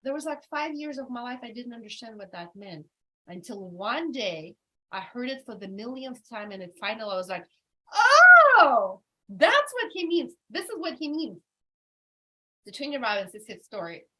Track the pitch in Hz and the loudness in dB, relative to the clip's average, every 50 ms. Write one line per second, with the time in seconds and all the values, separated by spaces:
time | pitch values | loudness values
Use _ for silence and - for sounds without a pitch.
0 | _ 262 277 302 285 320 294 285 _ _ - 294 302 320 302 294 302 302 277 254 | _ -8 -8 -8 -8 -10 -10 -12 _ _ -8 -8 -8 -8 -8 -10 -12 -12 -12 -12
1 | 269 247 247 240 240 247 247 247 240 240 220 240 247 247 233 233 220 214 - - | -12 -12 -12 -12 -10 -12 -12 -14 -14 -16 -16 -14 -14 -14 -16 -18 -18 -18 -18 -18
2 | 240 226 220 208 196 185 - 175 175 175 _ 196 202 196 175 151 151 _ _ _ | -18 -20 -18 -18 -20 -16 -16 -16 -16 -16 _ -20 -18 -16 -16 -18 -18 _ _ _
3 | _ _ _ _ _ - 175 185 - - 220 202 190 180 175 175 196 214 247 302 | _ _ _ _ _ -18 -18 -16 -14 -14 -14 -14 -14 -16 -14 -10 -8 -6 -6 -4
4 | 339 320 254 262 220 190 170 160 156 175 - _ _ _ _ _ _ _ - 190 | -6 -6 -6 -6 -6 -6 -6 -8 -12 -16 -20 _ _ _ _ _ _ _ -12 -12
5 | 185 - - 247 247 262 269 262 - - 214 190 202 190 190 196 220 240 262 262 | -12 -12 -12 -10 -8 -8 -10 -10 -12 -18 -16 -16 -14 -14 -14 -14 -12 -12 -12 -12
6 | 262 262 247 - _ _ 233 214 208 208 202 190 185 175 175 - - 202 220 226 | -14 -14 -16 -18 _ _ -14 -14 -12 -12 -14 -14 -16 -16 _ -10 -8 -8 -8 -6
7 | 220 208 196 185 180 185 185 175 170 _ _ _ _ _ _ _ _ _ - 403 | -8 -6 -6 -6 -6 -6 -10 -10 -10 _ _ _ _ _ _ _ _ _ 0 4
8 | 427 494 554 605 698 740 359 679 622 571 508 466 339 285 254 226 196 190 190 - | 6 8 10 10 12 12 12 12 12 8 8 8 6 6 4 0 0 -2 -6 -12
9 | _ _ _ _ _ _ 196 180 285 359 508 587 587 - 508 494 453 440 - 381 | _ _ _ _ _ _ -2 2 2 4 4 2 2 0 -6 -8 -8 -8 -8 -8
10 | 349 330 339 339 269 - - _ _ _ 214 359 359 480 440 339 330 330 262 - | -6 -2 -2 -4 -4 -6 -14 _ _ _ -10 -10 -10 -10 -12 -8 -8 -10 -8 -8
11 | 311 294 294 320 320 220 185 170 _ _ _ _ _ _ _ _ _ _ _ _ | -10 -8 -6 -6 -8 -8 -12 -16 _ _ _ _ _ _ _ _ _ _ _ _
12 | _ _ _ _ _ _ _ _ _ _ _ _ _ 208 196 - 285 285 285 277 | _ _ _ _ _ _ _ _ _ _ _ _ _ -18 -14 -12 -10 -8 -8 -6
13 | 247 220 208 202 196 185 - 214 214 - 202 180 _ _ - 202 175 170 170 - | -4 -4 -4 -4 -6 -8 -14 -20 -18 -18 -20 -20 _ _ -12 -12 -12 -12 -12 -16
14 | _ _ _ | _ _ _